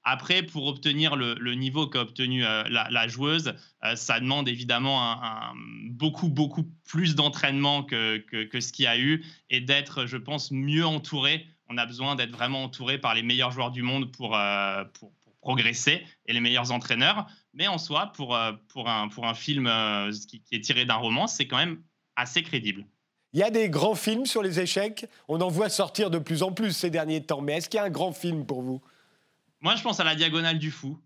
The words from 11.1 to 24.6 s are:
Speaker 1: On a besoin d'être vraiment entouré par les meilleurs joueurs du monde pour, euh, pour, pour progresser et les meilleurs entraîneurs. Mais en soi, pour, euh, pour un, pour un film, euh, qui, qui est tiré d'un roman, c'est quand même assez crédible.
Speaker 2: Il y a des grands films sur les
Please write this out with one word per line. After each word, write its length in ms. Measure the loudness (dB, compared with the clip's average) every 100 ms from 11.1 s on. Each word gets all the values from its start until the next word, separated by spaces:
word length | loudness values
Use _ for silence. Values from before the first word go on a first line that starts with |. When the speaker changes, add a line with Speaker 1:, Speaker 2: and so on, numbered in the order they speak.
| 0 0 0 -4 _ _
Speaker 1:
On 80 | -4
a 80 | -4
besoin 280 | -2 -2
d'être 160 | -2 -4
vraiment 300 | -2 -2 -2
entouré 360 | -6 -6 -4 -2
par 160 | 0
les 80 | 0
meilleurs 300 | 2 2 2
joueurs 180 | 0 -2
du 100 | -2
monde 320 | -2 -2 -4
pour, 240 | -6 -2 2
euh, 480 | 2 2 0 -2
pour, 280 | -6 -16 -20 _
pour 80 | _ _
progresser 640 | -2 2 2 2 2 2 -2 -14 -2
et 80 |
les 60 | 0
meilleurs 320 | 2 2 2
entraîneurs. 540 | -2 0 2 2 2 -4 -14 _
Mais 140 | -4 -2
en 120 | -2
soi, 340 | 0 -2 -2
pour, 220 | -6 -2 0
euh, 160 | 0 -4 _
pour 200 | -6 0
un, 200 | 0 0
pour 180 | -2 -4
un 80 |
film, 320 | -2 -2 0 4
euh, 460 | 4 2 0 -2 -4 -12
qui, 120 | -20
qui 140 | _
est 60 | -6
tiré 240 | 0 0
d'un 120 | 2 2
roman, 300 | 2 2 0
c'est 220 | -2 -2
quand 80 | 0
même 240 | 0 -4 -12 _ _
assez 280 | -4 -2 -2
crédible. 420 | -2 -4 -4 -6 -12 _ _ _ _
Speaker 2:
Il 80 | 0
y 20 |
a 80 | 2
des 200 | 4 2
grands 240 | 2 2
films 320 | 2 0 0 0
sur 160 | 0
les 180 | 0 0